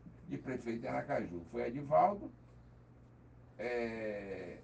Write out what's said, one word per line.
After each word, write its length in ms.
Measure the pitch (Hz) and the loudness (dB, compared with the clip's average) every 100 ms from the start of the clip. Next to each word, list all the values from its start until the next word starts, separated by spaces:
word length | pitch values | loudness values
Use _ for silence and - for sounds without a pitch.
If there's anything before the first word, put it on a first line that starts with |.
| - - - | -18 -16 -8
de 80 | 139 | -6
prefeito 480 | 131 123 117 117 | -4 -4 -2 -2
em 40 | 127 | 0
Aracaju. 540 | 127 123 110 92 87 82 | -2 2 0 0 -6 -4
Foi 100 | 117 | -2
Edivaldo, 680 | 120 135 139 156 180 202 - - - - - - - - - - - - - - | 0 -2 6 8 10 6 -4 -12 -18 -20 -20 -20 -20 -20 -20 -20 -20 -20 -18 -4
é, 1000 | 120 120 117 113 107 104 98 95 90 - | 0 2 0 0 -2 -2 -4 -6 -6 -10